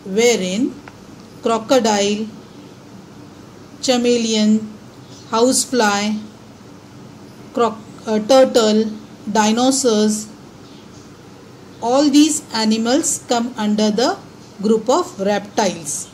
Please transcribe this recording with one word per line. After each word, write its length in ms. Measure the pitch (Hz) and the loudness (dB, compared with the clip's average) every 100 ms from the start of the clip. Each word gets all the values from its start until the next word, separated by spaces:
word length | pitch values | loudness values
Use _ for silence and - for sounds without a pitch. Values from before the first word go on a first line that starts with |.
wherein 680 | 196 196 240 220 185 196 277 - - - - - - - | -4 0 2 2 -2 -2 -4 -6 -20 -20 -20 -20 -20 -8
crocodile, 840 | 226 226 220 262 220 208 202 208 214 - - - - - - - - - - - - - - - | -4 -4 2 2 2 0 0 -2 -6 -12 -20 -20 -20 -20 -20 -20 -20 -20 -20 -20 -20 -20 -20 -8
chameleon, 920 | - 247 240 240 226 220 214 220 - - - - - - - | -2 0 2 0 0 2 2 2 -2 -16 -20 -20 -20 -20 -4
housefly, 880 | 226 247 262 - 247 214 202 208 214 - - - - - - - - - - - - - | 2 2 2 -2 0 2 0 -2 -4 -8 -20 -20 -20 -20 -20 -20 -20 -20 -20 -20 -20 -10
croc-, 240 | - 226 214 - - - | -2 -2 -2 -18 -14 -4
uh, 120 | 214 | -4
turtle, 720 | 214 262 262 254 214 214 220 - - - - | 4 4 6 2 2 2 0 -6 -18 -14 -4
dinosaurs, 1000 | 220 214 226 254 262 247 214 214 214 - - - - - - - - - - - - - - - - | 0 0 2 0 2 0 2 0 -2 -8 -18 -20 -20 -20 -20 -20 -20 -20 -20 -20 -20 -20 -20 -20 -8
all 280 | 233 269 302 | 0 2 4
these 320 | 285 311 - - | 4 4 0 -6
animals 720 | 220 220 220 233 277 330 - - | -2 0 0 2 0 0 -6 -2
come 240 | 240 240 - | -2 -2 -4
under 340 | 208 208 214 | -2 0 0
the 280 | 214 277 392 - - - - | 2 -2 -2 -12 -20 -20 -6
group 280 | 190 220 220 | 0 0 2
of 320 | 294 - - | 0 0 -4
reptiles. 880 | 196 202 196 - 202 170 151 - - | -2 -2 -4 -2 -2 -4 -10 -10 -12